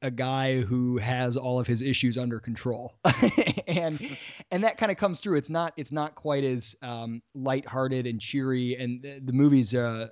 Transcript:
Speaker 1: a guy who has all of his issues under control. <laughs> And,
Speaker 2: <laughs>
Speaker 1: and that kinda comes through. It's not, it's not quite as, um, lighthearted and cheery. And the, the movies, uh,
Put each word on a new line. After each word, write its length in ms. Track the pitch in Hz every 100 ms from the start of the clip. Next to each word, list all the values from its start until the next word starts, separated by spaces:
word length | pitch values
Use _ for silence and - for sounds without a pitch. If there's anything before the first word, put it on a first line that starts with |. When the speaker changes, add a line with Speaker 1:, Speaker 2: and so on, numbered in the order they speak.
Speaker 1:
a 80 | 135
guy 520 | 123 127 135 135 131
who 340 | 101 127 123 120
has 400 | 113 127 127 127
all 240 | 127 127
of 60 | 120
his 160 | 117
issues 360 | 135 127 127 117
under 220 | 123 110
control. 540 | - 110 123 110 - -
<laughs> 0 | - - 233 - 180 - 185
And, 320 | 170 165 147 277 131 -
Speaker 2:
<laughs> 180 | - -
Speaker 1:
and 140 | 180
that 140 | 220 -
kinda 160 | 220
comes 260 | - 202 165
through. 160 | 208 151
It's 140 | 143
not, 240 | 160 165 -
it's 160 | 135
not 220 | 151 151
quite 280 | - 156 143
as, 320 | 135 123 - -
um, 400 | 127 117 117 117 -
lighthearted 720 | 139 131 135 - 131 131 131 123
and 120 | 113
cheery. 580 | - 143 131 127 123 123
And 260 | 123 123
the, 180 | 139 139
the 100 | 131
movies, 400 | 127 143 135 107
uh, 340 | 123 120 113 113